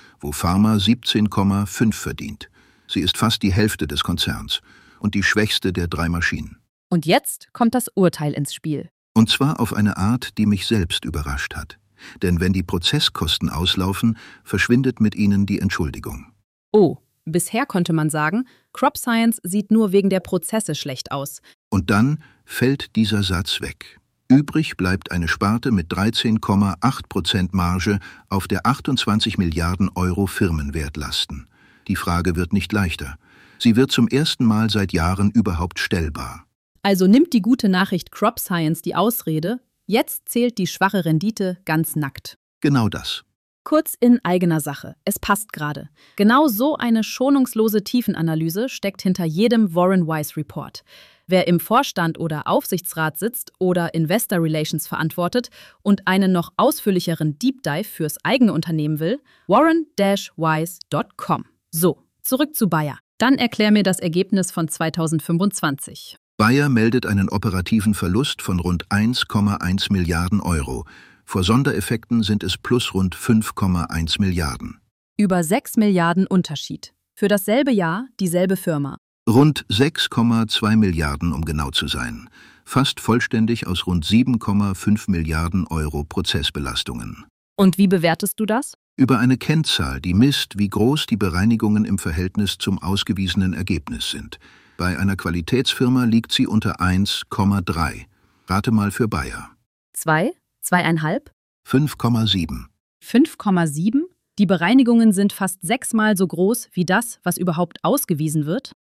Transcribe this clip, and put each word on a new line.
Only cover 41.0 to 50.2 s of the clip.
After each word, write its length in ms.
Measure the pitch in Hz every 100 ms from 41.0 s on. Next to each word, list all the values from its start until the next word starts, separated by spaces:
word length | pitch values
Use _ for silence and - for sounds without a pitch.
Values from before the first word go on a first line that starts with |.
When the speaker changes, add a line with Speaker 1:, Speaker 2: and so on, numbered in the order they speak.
| 165
Speaker 2:
Rendite 520 | 160 196 220 190 180
ganz 320 | - 160 160 156
nackt. 420 | 143 - - - _ _
Speaker 1:
Genau 300 | 156 139 107
das. 340 | - - - - _ _ _
Speaker 2:
Kurz 320 | - 302 311 -
in 200 | 240 240
eigener 380 | 175 180 175 160
Sache. 340 | 151 139 - -
Es 160 | - -
passt 320 | - 202 -
gerade. 380 | - 151 151 - _ _ -
Genau 320 | 208 254 302
so 300 | 202 277 302
eine 260 | 240 226
schonungslose 800 | 214 - 254 285 254 - 220 208
Tiefenanalyse 880 | 196 247 226 185 165 156 165 170 254
steckt 320 | - 196 -
hinter 240 | 190 180 165
jedem 500 | 156 226 233 214 165
Warren 320 | 180 190 160
Weiss 300 | 160